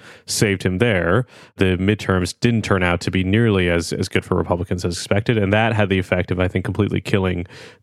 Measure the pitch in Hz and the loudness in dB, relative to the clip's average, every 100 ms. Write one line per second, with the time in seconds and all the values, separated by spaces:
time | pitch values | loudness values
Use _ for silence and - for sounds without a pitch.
0 | - - - - 107 95 95 92 120 92 | -16 -18 -8 -2 0 0 -2 0 2 2
1 | 85 107 123 - - - 95 90 95 107 | 2 0 0 -10 -10 -2 0 2 0 0
2 | - 92 87 - 120 113 - 95 90 87 | 0 0 0 -2 0 0 0 0 2 0
3 | - 92 92 107 117 98 87 85 82 - | -2 -2 2 2 2 2 2 0 -2 -4
4 | 95 92 - 90 85 90 92 90 87 85 | -2 -2 -2 -2 0 -2 -4 -4 -4 -6
5 | - 101 113 113 98 107 113 107 98 95 | -2 -2 0 0 2 2 2 2 2 0
6 | - 90 87 90 90 92 95 95 98 95 | 0 -2 0 -2 0 -2 -4 -2 0 -2
7 | - 101 95 90 87 - - - | -2 -2 0 -4 -8 -14 -20 -10